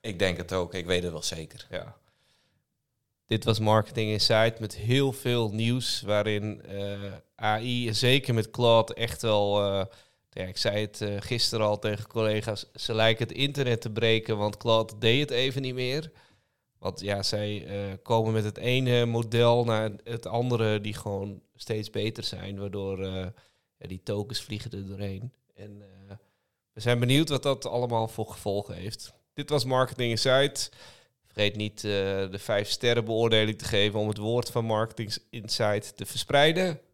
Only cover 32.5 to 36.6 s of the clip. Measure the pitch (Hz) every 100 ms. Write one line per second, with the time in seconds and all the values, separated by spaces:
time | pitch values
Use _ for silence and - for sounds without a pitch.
32.5 | 104 104 - 120 117 107 110 113 110 107
33.5 | 107 - 107 104 107 107 107 107 120 117
34.5 | 123 113 107 113 - 113 - _ 120 110
35.5 | - 107 104 - - 95 - - 143 151
36.5 | 165